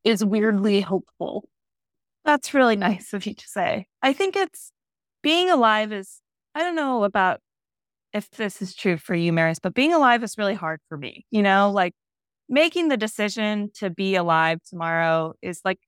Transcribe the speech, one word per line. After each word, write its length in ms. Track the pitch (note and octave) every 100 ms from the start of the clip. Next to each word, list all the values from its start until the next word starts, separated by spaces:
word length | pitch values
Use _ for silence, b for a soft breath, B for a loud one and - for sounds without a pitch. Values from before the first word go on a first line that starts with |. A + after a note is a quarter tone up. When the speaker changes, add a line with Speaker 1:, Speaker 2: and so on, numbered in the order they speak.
Speaker 1:
is 200 | A3 G#3
weirdly 560 | G#3 G#3+ A3 G3+ G#3 G3+
hopeful. 720 | F3+ F#3+ - - - - - _ _ _ _ _ _ _
Speaker 2:
That's 300 | D4+ D4 -
really 220 | C#4+ B3 G#3
nice 380 | F#3+ F#3+ -
of 120 | G3+ G#3
you 80 | -
to 120 | -
say. 400 | G3+ F3 - - _
I 120 | C4
think 220 | C4+ G4 G4
it's, 360 | F#4+ - - _ _ _ _ _
being 280 | - E4+ F#4
alive 420 | D#4+ A3+ G#3+ G#3+
is, 300 | G#3 F#3+ - _ _ _
I 80 | D4+
don't 140 | F4 E4
know 280 | C#4 B3
about 360 | G3+ G3+ F#3 - _ _ _ _ _ _ _
if 160 | G#3 -
this 300 | - G#3+ -
is 120 | F#3
true 240 | - G3 E3
for 160 | -
you, 200 | F3 E3+
Maris, 260 | E3 E3 D#3+
but 140 | F#3
being 200 | A#3 D4
alive 300 | E4+ C4 A#3+
is 140 | A3+ -
really 160 | G3+
hard 260 | G3 E3 D#3+ -
for 100 | D3
me. 280 | C3+ - _
You 120 | G#3+
know, 280 | G3+ F#3+ G3+
like, 220 | G3 F3+ - _ _ _ _ -
making 400 | C4 E4 F4 E4
the 100 | B3
decision 720 | G#3+ - G#3 G#3+ G#3+ G#3 G#3 -
to 140 | G3
be 260 | E3+ F#3+ F#3
alive 440 | E3+ D#3+ D#3+ E3 -
tomorrow 640 | F3 E3 E3 E3 E3 D#3+ -
is, 200 | - E3+ F#3+
like, 140 | F#3+